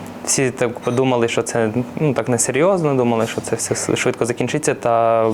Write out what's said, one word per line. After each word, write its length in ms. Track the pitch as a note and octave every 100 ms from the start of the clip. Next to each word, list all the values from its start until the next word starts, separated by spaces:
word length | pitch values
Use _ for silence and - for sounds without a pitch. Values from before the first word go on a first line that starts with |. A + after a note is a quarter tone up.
| - -
всі 260 | - - C3
так 280 | A#2 A#2+ A#2
подумали, 500 | - A#2+ C3 A#2+ A#2
що 140 | -
це, 280 | A2+ A#2 A2 A#2 B2 -
ну, 180 | D#3
так 140 | A#2 A2+
несерйозно, 680 | A#2 - B2+ F3+ F#3+ D3+
думали, 320 | C3+ A#2+ A2+ A2+
що 140 | -
це 160 | - A#2
все 180 | -
с-, 220 | A#2+ - A#2
швидко 300 | B2+ B2+ A#2
закінчиться, 480 | A#2+ B2+ D3+ D3+
та 500 | C3 A#2+ A#2 A2+ A2+ A2+